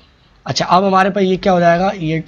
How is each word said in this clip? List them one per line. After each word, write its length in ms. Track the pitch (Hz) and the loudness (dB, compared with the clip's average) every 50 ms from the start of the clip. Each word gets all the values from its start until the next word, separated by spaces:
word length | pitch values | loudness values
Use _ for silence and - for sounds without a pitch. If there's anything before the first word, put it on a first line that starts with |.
| _ _ _ _ _ _ _ _ - | _ _ _ _ _ _ _ _ -10
अच्छा, 180 | - 131 - 175 | -8 -6 -4 -2
अब 200 | - 175 185 202 | 0 2 2 2
हमारे 260 | 196 190 190 190 202 | 2 2 2 0 0
पास 120 | 185 208 | 0 -2
ये 140 | 196 185 185 | 0 0 -2
क्या 160 | 180 - 202 | 0 0 0
हो 80 | 185 175 | 2 2
जाएगा, 320 | 175 170 170 175 185 196 214 | 4 2 2 2 0 -2 -4
ये 280 | 196 160 156 160 156 156 | -4 -4 -4 -4 -4 -6